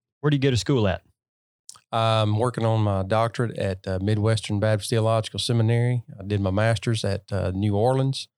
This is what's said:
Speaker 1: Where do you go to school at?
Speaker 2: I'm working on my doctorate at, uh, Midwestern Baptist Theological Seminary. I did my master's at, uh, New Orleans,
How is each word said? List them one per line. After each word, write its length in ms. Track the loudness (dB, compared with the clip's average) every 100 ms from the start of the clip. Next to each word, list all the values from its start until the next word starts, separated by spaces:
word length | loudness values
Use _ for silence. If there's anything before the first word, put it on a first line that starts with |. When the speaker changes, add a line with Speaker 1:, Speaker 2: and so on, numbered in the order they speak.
| _ _
Speaker 1:
Where 100 | 0
do 60 | 2
you 60 |
go 100 | 2
to 60 | 0
school 300 | 2 2 2
at? 140 | 0 _ _ _ _ _ _ -20 -20 -6
Speaker 2:
I'm 460 | 0 2 2 2 2
working 280 | 0 0 0
on 160 | 2
my 200 | 2 0
doctorate 540 | 0 0 0 -2 -4 -2
at, 300 | -4 -4 -4
uh, 100 | -2
Midwestern 580 | 0 0 2 0 -2 -2
Baptist 300 | 0 0 0
Theological 480 | 0 2 0 -2 -6
Seminary. 640 | -2 0 2 2 0 -2 -6 -12
I 40 |
did 180 | -4 -2
my 100 | 0
master's 520 | 2 2 0 0 -2 -2
at, 260 | -4 -4
uh, 200 | -4 -2
New 260 | -2 0 2
Orleans, 500 | 2 2 0 -4 -10